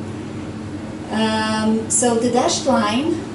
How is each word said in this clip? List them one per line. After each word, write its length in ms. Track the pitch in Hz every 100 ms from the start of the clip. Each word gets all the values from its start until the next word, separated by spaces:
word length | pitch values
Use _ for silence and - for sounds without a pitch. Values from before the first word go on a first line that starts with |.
| - - - - - - - - - - -
Um, 800 | 220 220 220 220 220 220 220 226
so 260 | - 240 226
the 140 | 240
dashed 360 | 240 339 - 277
line 540 | 226 208 240 330 330 -